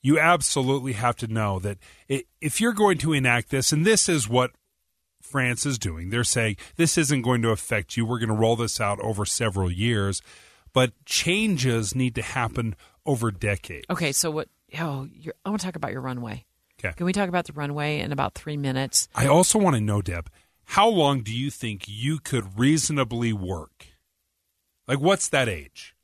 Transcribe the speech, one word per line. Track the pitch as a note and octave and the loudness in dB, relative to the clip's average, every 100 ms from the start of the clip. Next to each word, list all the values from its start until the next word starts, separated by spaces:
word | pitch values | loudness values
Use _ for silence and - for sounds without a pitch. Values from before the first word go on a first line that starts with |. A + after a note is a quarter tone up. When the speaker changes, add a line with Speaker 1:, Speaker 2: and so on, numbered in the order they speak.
Speaker 1:
You | C3 D#3 | 4 4
absolutely | D#3+ F3 C3+ D3 B2+ C3+ C3 | 4 4 2 0 0 -2 -4
have | G#2 A#2+ A2+ | -2 -2 -2
to | A2+ | -4
know | A2 G#2 F#2+ | -2 -2 -2
that | G2+ G2 - - _ | -4 -8 -16 -20 _
i-, | C3+ - _ | -4 -4 _
if | D3+ - | -4 0
you're | A#3 | 0
going | G#3 G#3 E3 | 4 4 4
to | D3 | 2
enact | D3 B2+ A#2+ - | 2 2 0 0
this, | C3+ - | -2 0
and | D3+ | 2
this | F#3+ A3 - | 4 4 2
is | D#3+ G#2+ | 0 2
what | B2 B2+ _ _ _ _ _ _ _ | 0 0 _ _ _ _ _ _ _
France | - C#3 B2 A#2+ | -6 -2 -2 -2
is | C#3+ A#2+ | -2 -2
doing, | G2 D#2+ F2+ | -4 -6 -4
they're | A#2 | -2
saying, | A#2 B2 A2 G2 - | 0 0 0 -4 -10
"This | - E3 - | 0 0 2
isn't | C#3 C#3 | 2 0
going | A#2+ A#2+ | 2 2
to | A#2 | 2
affect | A2 - G#2 - - | 0 -2 -4 -2 -4
you. | |
We're | A2+ A#2+ | -2 -2
gonna | A2 | 0
roll | G#2+ A2+ A#2 | 2 2 2
this | A#2 - | -2 -2
out | G#2 G2+ | -2 -2
over | G2+ G#2 | -4 -4
several | G2+ - A2+ G2 F2+ | -4 -2 -2 0 -2
years." | F2+ A2+ A2 G2 F#2+ - - - _ - | 0 0 2 0 -4 -10 -20 -20 _ -2
But | C3 B2+ _ | 2 2 _
changes | - - E3+ G3 A3 E3 B2+ A#2 G#2 | -4 -2 0 0 2 2 2 0 -2
need | B2+ B2+ | -2 -2
to | A#2 | -2
happen | - C3+ A2+ - A2+ G2+ - _ | -6 -4 -2 -2 -4 -6 -16 _
over | - C3 A#2 | -4 0 0
decades. | F#2 G#2 G2+ - E2+ - | -2 -2 -2 -6 -16 -6
Speaker 2:
Okay, | D#3 D#3+ | -2 0
so | C3+ E3 | 0 -2
what? | D3+ - _ _ D3+ | -4 -8 _ _ -6
Oh, | E3 C3+ C3+ | -6 -6 -10
you're, | - D#3 - | -14 -14 -10
I | F#3+ | -4
wanna | G#3 | -4
talk | F#3 | -4
about | E3+ D3 | -6 -6
your | B2 | -6
runway. | C3 B2 A#2 A2+ _ _ _ _ | -8 -8 -8 -12 _ _ _ _
Speaker 1:
Okay. | F#2 - | -6 -2
Speaker 2:
Can | |
we | F3 | -2
talk | F#3+ F#3+ | 0 0
about | F3 | -2
the | E3 | -4
runway | D3 C#3+ D3 D3 D3 | -6 -6 -2 -2 -2
in | - | -4
about | C#3 C3+ | -2 -4
three | - - D3 | -4 -8 -4
minutes? | C#3 C3 C3+ - - | -2 -2 0 -2 0
Speaker 1:
I | - C3+ | 0 4
also | D#3 F3+ A3 | 6 6 4
wanna | F#3+ B2 | 4 4
know, | G#2+ G#2 | 2 0
Deb, | F2+ F2 - _ _ _ | 0 -6 -8 _ _ _
how | - - A3 | 0 4 6
long | G3+ C#3+ C3+ | 6 4 2
do | G#2+ | -2
you | A2+ C#3 | -4 -4
think | - A2+ G2+ - | -6 -8 -8 -12
you | G#2 C3 D#3 | -6 -4 -4
could | - B2+ G2 G2 | -2 -4 -2 2
reasonably | C3 D#3 - D3 A#2+ A#2 A#2 | 4 4 2 0 0 0 0
work? | G#2 F2+ E2+ D2+ _ - _ _ _ _ _ _ _ _ _ - | -2 -4 -6 -8 _ -20 _ _ _ _ _ _ _ _ _ -4
Like, | C3+ | 2
what's | D#3 G3 - | 4 4 2
that | C#3 A#2+ | 0 0
age? | E2+ C#2 - - _ | -2 -10 -20 -20 _